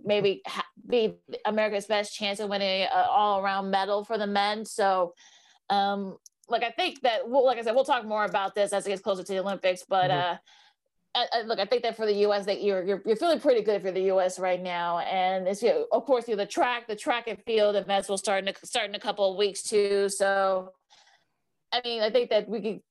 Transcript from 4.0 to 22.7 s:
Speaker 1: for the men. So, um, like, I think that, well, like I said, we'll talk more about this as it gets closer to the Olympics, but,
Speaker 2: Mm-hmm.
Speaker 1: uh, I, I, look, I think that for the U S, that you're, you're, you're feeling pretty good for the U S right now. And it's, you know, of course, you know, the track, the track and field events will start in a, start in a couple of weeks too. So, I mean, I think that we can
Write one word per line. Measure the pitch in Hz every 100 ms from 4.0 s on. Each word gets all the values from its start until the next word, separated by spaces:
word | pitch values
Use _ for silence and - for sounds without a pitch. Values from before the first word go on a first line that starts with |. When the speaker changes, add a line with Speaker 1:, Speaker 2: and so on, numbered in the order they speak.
Speaker 1:
for | 208 226
the | 208
men. | 202 202 214 214
So, | - 196 185 175 - - _ _ _ _
um, | 202 196 202 190 - - _ _
like, | 226
I | 233
think | 226 349 247
that, | 247 220 208
well, | 262 262
like | 233
I |
said, | 226
we'll | 233 269
talk | 254
more | 214 214 202
about | 202 196
this | 208 202
as | 202 196
it |
gets | 190
closer | 214 190
to | 180
the | 190
Olympics, | 190 196 190 185 -
but, | 190 185
Speaker 2:
Mm-hmm. | 180 175
Speaker 1:
uh, | 180 _ - _ _ _ _ _ 240
I, | 247
I, | 240
look, | 226 220
I |
think | 202 247
that | 233 214
for | 214
the |
U | 202 208
S, | 208 196
that | 180
you're, | 202 190
you're, | 180 196 208
you're |
feeling | 220 339 294
pretty | 285 247
good | 202 202
for | 185
the | 185
U | 190 190
S | 185 185
right | 185 180
now. | 180 175 175 170
And | 147 190 185 190 185
it's, | 196
you | 233
know, | 160 156
of | - -
course, | 254 226
you |
know, | 208
the | 202
track, | - 262 240 233
the | 208
track | 294 240 233
and | 202 -
field | 220 208 202
events | 185 196 196
will | 196
start | - 196
in | 190
a, | 190 -
start | 247 208
in | 202
a |
couple | 226 208 196
of | 185
weeks | 208 -
too. | - 214 202 202 196
So, | 196 196 196 190 190 185 _ _ _ _ _ _ _ _ _ _
I | 240
mean, | 240 233
I | 214
think | 240 240
that | 214 208
we | 214
can | 214